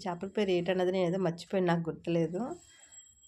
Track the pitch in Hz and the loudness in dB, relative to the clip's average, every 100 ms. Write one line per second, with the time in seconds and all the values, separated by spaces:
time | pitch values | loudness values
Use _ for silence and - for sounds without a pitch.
0 | 190 170 196 214 196 175 175 185 180 190 | -4 -6 -4 -2 2 2 2 2 2 2
1 | 170 190 170 170 - 190 180 170 165 156 | 2 2 0 -2 -2 0 2 2 -2 -6
2 | - 170 160 180 262 359 - - - - | -2 0 0 -2 -6 -8 -16 -20 -20 -20
3 | _ _ | _ _